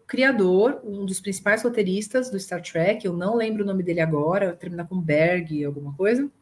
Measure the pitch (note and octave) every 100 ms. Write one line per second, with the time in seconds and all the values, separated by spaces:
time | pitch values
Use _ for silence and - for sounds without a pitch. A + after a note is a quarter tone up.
0 | - A3+ C4+ A#3+ F#3 F#3 A3+ C#4+ A3 G3+
1 | G3 F#3+ - F#3+ - A3 A#3+ A#3 F#3+ F#3+
2 | G#3+ C4 B3 G3 F#3+ F3 E3+ E3 F3 -
3 | G3 F3 F#3 A#3 A3 G#3+ G3+ F#3+ F3 E3+
4 | D#3+ D3+ D3+ F#3+ G3 E3+ F3+ F3 E3+ F#3
5 | D#3+ D3 E3 F3+ D#3+ D3+ C#3+ C#3+ C#3+ C#3+
6 | G3 B3 C#4+ -